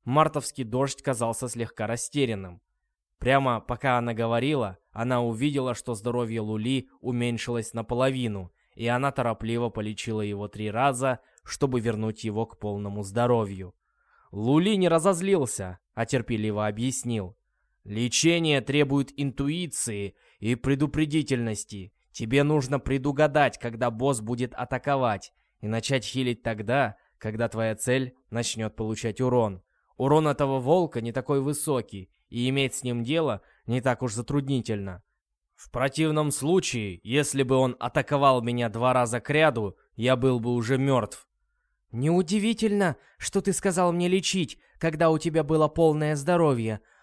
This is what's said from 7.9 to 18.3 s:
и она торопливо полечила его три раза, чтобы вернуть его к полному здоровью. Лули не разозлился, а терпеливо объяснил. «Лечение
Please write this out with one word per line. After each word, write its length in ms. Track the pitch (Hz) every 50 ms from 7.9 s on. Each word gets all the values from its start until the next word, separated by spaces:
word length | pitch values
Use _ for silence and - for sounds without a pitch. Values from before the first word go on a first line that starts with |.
| 120 120 127 135 135 127 123 113 104 98 92 87 _ _ _ _ _
и 140 | - 113 117
она 240 | 120 123 135 139 135
торопливо 560 | - 123 117 113 - - 110 117 117 120 117
полечила 540 | 110 113 104 107 107 - - 117 113 110 104
его 260 | 104 101 101 101 101
три 220 | - 101 107 107
раза, 500 | 101 113 131 143 131 120 131 131 127 123 _ _ _ _ _
чтобы 360 | - - - - 139 127 123
вернуть 440 | 107 120 110 104 110 110 107 - -
его 220 | 110 104 107 113
к 120 | 110 - -
полному 440 | - 104 101 101 104 101 101 104 101
здоровью. 720 | 98 98 117 120 123 123 117 110 98 98 92 92 92 - _ _ _ _ _ _ _ _ _ _ - -
Лули 420 | 101 107 120 139 156 175 208 220
не 120 | 196 180 170
разозлился, 920 | 165 165 156 196 190 165 180 196 196 175 135 120 - - 98 90 90 - _ _ -
а 100 | - 113
терпеливо 640 | - - 127 113 - 120 107 107 107 104 104 107
объяснил. 720 | 107 107 107 117 131 127 - - 120 117 110 95 90 - _ _ _ _ _ _ _ _ _ -
«Лечение 760 | 104 101 110 120 123 - - - 160